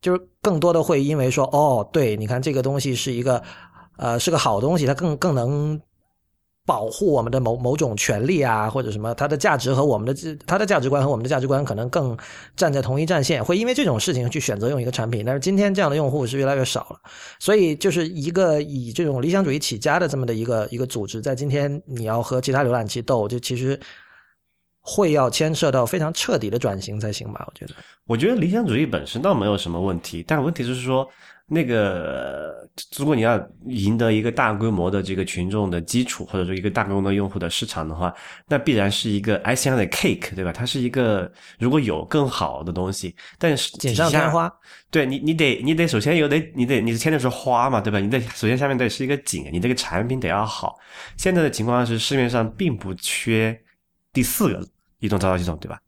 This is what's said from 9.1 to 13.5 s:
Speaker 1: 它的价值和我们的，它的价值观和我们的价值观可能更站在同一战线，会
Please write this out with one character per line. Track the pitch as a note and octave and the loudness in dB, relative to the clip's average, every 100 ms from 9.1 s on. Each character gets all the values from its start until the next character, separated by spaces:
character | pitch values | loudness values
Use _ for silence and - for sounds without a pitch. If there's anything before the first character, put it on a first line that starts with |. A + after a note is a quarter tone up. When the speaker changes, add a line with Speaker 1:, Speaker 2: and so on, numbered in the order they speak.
Speaker 1:
它 | A#2 C#3+ | -2 -2
的 | D3+ | 2
价 | G#3 C#3+ | 2 2
值 | B2+ | 2
和 | C3+ | 2
我 | D3 A2 | 4 2
们 | A2 | 0
的， | C#3+ E3 D3+ - | -4 -6 -10 -2
它 | F#3+ | 0
的 | |
价 | G#3 F3+ | 2 2
值 | B2+ | 2
观 | C#3+ | 2
和 | C3+ | 2
我 | B2 | 0
们 | |
的 | B2 | 0
价 | C#3+ | 0
值 | C3 | 2
观 | C#3 | 0
可 | C#3+ | 0
能 | G#2 B2 | -4 -2
更 | F3 C3 A2+ - - - | 0 -2 -4 -10 -20 -18
站 | - E3+ | 0 2
在 | C#3 | 2
同 | A2 C3+ | 0 0
一 | |
战 | D#3+ F3 | 2 2
线， | B2+ D3 | 2 0
会 | A2 | 2